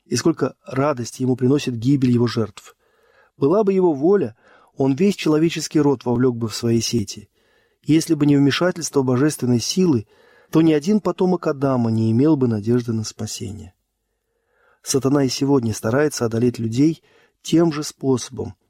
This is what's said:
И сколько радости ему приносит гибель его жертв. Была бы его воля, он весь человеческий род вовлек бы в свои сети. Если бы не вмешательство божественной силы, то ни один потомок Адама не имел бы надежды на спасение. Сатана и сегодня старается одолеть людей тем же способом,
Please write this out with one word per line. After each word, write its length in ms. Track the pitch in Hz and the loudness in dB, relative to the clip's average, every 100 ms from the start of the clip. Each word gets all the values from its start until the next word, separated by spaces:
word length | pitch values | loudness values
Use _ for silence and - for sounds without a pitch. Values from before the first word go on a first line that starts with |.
| - | -8
И 100 | 123 | -2
сколько 400 | 170 156 139 - - | -2 0 -4 -6 -10
радости 560 | 127 143 127 113 - | -4 -2 -2 -8 -4
ему 140 | 127 123 | -2 0
приносит 400 | 127 143 135 117 | 2 0 -2 -4
гибель 340 | 120 143 123 | 0 2 2
его 160 | 120 117 | 2 0
жертв. 480 | 120 101 - - _ _ _ _ _ _ - | -2 -6 -8 -20 _ _ _ _ _ _ -2
Была 260 | 139 202 | 0 2
бы 100 | 196 | 2
его 200 | 190 180 | 2 2
воля, 440 | 139 160 202 123 - _ _ _ - | 2 2 2 0 -8 _ _ _ -2
он 180 | 135 | 0
весь 200 | 135 202 | 2 2
человеческий 640 | 180 160 151 165 160 - 160 | 0 0 2 2 -2 -2 0
род 260 | 143 131 | 2 0
вовлек 320 | 120 120 127 117 | 0 2 2 0
бы 120 | 113 | -6
в 80 | - | -4
свои 240 | 117 117 | 0 0
сети. 480 | - 120 98 - - _ _ _ _ _ | 0 -4 -4 -10 -20 _ _ _ _ _
Если 300 | - 156 156 | 0 2 2
бы 120 | 151 147 | 0 4
не 100 | 143 | 4
вмешательство 640 | 139 - 180 175 - 139 | 4 2 -2 -2 -4 -2
божественной 580 | 127 123 151 - 123 120 | 0 2 0 -2 0 0
силы, 480 | - 185 180 123 - _ _ _ _ | 0 0 2 0 -4 _ _ _ _
то 120 | 156 | 2
ни 100 | 160 | 2
один 260 | 151 156 214 | 2 2 0
потомок 480 | 185 - 185 180 160 | 0 -2 0 0 -2
Адама 460 | 143 135 127 113 | -2 0 0 0
не 180 | 110 113 | 0 2
имел 260 | 113 151 147 | 2 2 2
бы 120 | 127 | 0
надежды 440 | 107 104 123 120 | -2 0 -2 -2
на 120 | 113 | -6
спасение. 720 | 107 - 110 - 101 95 90 _ _ _ _ _ _ _ _ _ _ _ | -6 -10 -10 -10 -12 -14 -18 _ _ _ _ _ _ _ _ _ _ _
Сатана 420 | - 135 131 143 | -4 -2 0 2
и 40 | 131 | 0
сегодня 440 | - 139 139 117 | 0 0 2 0
старается 520 | 107 113 127 151 - | -4 -2 0 0 -2
одолеть 340 | 117 110 123 123 | -4 0 -2 -2
людей 460 | 113 117 151 160 _ _ _ _ | -4 0 0 0 _ _ _ _
тем 320 | - 165 170 | -2 0 2
же 100 | 147 | -2
способом, 720 | 147 - 135 123 - 110 98 - | -8 -6 -2 -2 -4 -12 -12 -14